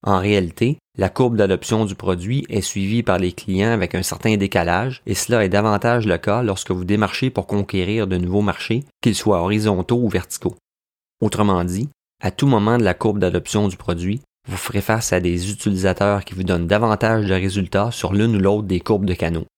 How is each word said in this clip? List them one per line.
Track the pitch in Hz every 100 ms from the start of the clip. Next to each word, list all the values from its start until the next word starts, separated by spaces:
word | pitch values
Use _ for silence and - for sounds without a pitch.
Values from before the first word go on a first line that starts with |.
En | - 98
réalité, | 98 104 90 - 120 151 _ -
la | 95
courbe | - 127 113
d'adoption | 98 92 - 110
du | 107
produit | 95 92 90 92 135 -
est | 104
suivie | 90 101 98 113
par | 110 92
les | 90
clients | - - 95 107
avec | 117 92
un | 95
certain | 95 - 113 107
décalage, | 98 95 85 87 127 127 -
et |
cela | 98 - 117
est | 98
davantage | 98 107 104 117 120 107
le | 85
cas | - 107
lorsque | 120 95 -
vous | 92
démarchez | 90 104 104 - 131
pour | - 92
conquérir | 104 98 98 90 110 98
de | 92
nouveaux | 87 98
marchés, | 104 - - 110 139 _
qu'ils | -
soient | 98 - 95
horizontaux | 87 107 107 95 90 120
ou | 117
verticaux. | 92 - - 90 - _ _ _ _ _ _
Autrement | 107 - 104 92
dit, | 90 90 143 _ _ _
à | 101
tout | - 139
moment | 117 104 120
de |
la | 104
courbe | 87 110 101
d'adoption | 92 87 - 107 104
du | 90
produit, | - 87 90 113 - _ -
vous | 95
ferez | - 101
face | - 110 -
à | 90
des | 90 87 92
utilisateurs | 101 - 95 95 90 101 101
qui | -
vous | 92
donnent | 92 90 85
davantage | 104 113 104 110 113 104
de |
résultats | 95 95 98 90 98 110
sur | 120 104
l'une | 98 113 107
ou |
l'autre | 95 104 104
des | 90
courbes | - 107
de | 98
canaux | 90 82 82 -